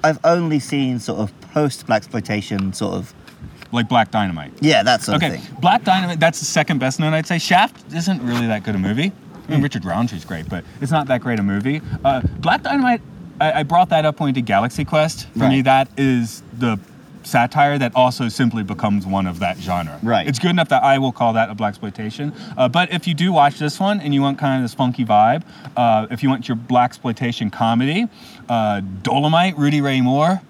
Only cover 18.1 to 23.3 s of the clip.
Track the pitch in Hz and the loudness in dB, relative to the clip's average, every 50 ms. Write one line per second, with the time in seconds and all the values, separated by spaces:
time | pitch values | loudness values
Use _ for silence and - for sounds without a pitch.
18.1 | 123 - 127 113 - - 131 117 113 110 101 95 101 - - 107 101 101 92 95 | 2 -2 -4 -4 0 2 0 2 2 -2 -4 -4 -4 -2 0 0 0 0 0 0
19.1 | 95 98 95 90 87 85 95 90 - - 87 87 90 87 85 156 - - - 226 | -2 0 0 -2 -2 -2 -4 -4 -4 -4 -4 -4 -2 -2 -4 -6 -8 -6 -2 0
20.1 | 226 202 160 156 139 117 175 180 175 175 160 - 139 127 120 139 139 135 135 127 | 0 2 0 0 -2 0 0 0 2 2 2 2 2 4 4 4 4 4 2 -2
21.1 | - - 123 113 113 113 113 104 110 104 110 104 98 - - 101 95 - 107 107 | -2 0 0 2 2 2 0 0 -2 -4 -4 -4 -4 -6 -10 -10 -8 -8 -10 -10
22.1 | 110 - 147 147 147 - - - - - 127 127 123 175 180 - 180 170 - 175 | -8 -6 -8 -8 -8 -10 -16 -12 0 0 0 2 2 0 0 0 -2 -4 -2 -4
23.1 | 165 143 170 190 | -2 0 0 2